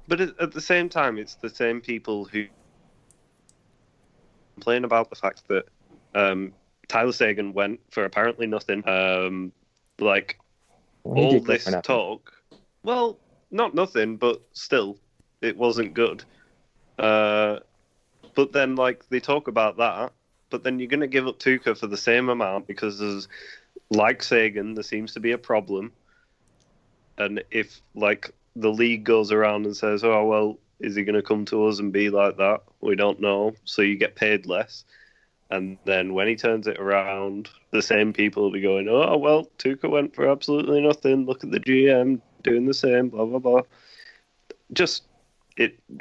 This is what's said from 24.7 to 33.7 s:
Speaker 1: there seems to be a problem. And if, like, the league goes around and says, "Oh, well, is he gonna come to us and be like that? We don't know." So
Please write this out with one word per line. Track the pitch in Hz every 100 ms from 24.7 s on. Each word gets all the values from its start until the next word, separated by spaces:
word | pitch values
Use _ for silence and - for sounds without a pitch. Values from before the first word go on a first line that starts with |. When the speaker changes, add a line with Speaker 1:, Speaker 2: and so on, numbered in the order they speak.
| 110
Speaker 1:
there |
seems | 104 110 110
to | -
be | 113
a | 120
problem. | - 110 98 98 110 _ _ _ _ _ _ _ _ _ _ _ _ -
And | 104 104 -
if, | 113 104 - _ -
like, | 104 107 - - _ -
the | 110
league | 107 120 113
goes | 107 113 104
around | 107 107 104 107
and | 101
says, | 107 104
"Oh, | 113 110 107
well, | 107 107 110 _ _
is | - 101
he |
gonna | 101 104
come | 98 107 104
to | 113 107
us | 101
and | 101
be | 98 104
like | 101 101 95
that? | 98 107 _ _
We | - 98
don't | 101 92
know." | 101 101 107 110
So | -